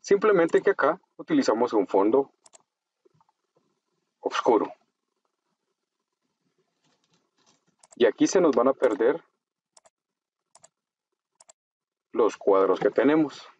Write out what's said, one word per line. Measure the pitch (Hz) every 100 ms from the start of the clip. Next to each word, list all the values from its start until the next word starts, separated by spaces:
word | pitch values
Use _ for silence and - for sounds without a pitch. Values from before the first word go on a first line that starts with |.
| -
Simplemente | 202 214 196 165 190
que | 196
acá | 196 139 180 _ -
utilizamos | 156 151 127 110 120
un | 110 92
fondo | 98 101 131 135 _ _ _ _ _ _ _ _ _ _ _ _ _ _ _ _ _ _ _
oscuro. | - - - 107 - - _ _ _ _ _ _ _ _ _ _ _ _ _ _ _ _ _ _ _ _ _ _ _ _ _ _ _ _ _ _ _ -
Y | -
aquí | - 151
se | 196
nos | 170
van | 120 127
a |
perder | 135 123 104 113 147 _ _ _ _ _ _ _ _ _ _ _ _ _ _ _ _ _ _ _ _ _ _ _ _ _ _ _ _ _
los | - 107 -
cuadros | - 95 95 87
que | -
tenemos. | - 123 156 143 - -